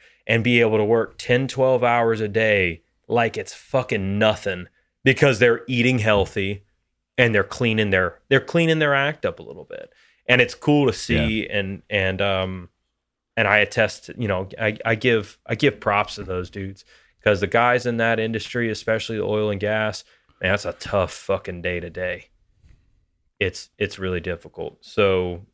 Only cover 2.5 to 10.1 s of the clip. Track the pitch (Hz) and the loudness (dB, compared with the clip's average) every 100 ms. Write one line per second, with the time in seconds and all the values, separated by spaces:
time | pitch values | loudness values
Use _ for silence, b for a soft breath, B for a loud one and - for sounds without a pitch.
2.5 | 101 87 82 _ _ - 117 117 110 95 | 2 2 -4 _ _ -2 0 0 -4 -10
3.5 | - - 131 123 107 95 101 110 104 98 | -14 -4 -2 -2 -4 -2 2 2 2 -4
4.5 | 90 90 _ _ _ 135 127 143 113 120 | -8 -10 _ _ _ 2 4 4 6 4
5.5 | 113 - 123 123 127 107 104 90 104 95 | 4 0 0 2 2 2 2 2 -2 -4
6.5 | 101 _ _ _ _ _ - 120 104 - | -6 _ _ _ _ _ 0 2 2 0
7.5 | - 120 110 104 92 87 - - 135 135 | -2 0 2 2 2 0 -4 2 2 2
8.5 | 170 165 160 147 139 143 151 90 - - | 0 2 2 2 0 -2 -4 -6 -6 -14
9.5 | 82 - - - b b | -18 -14 -16 -16 b b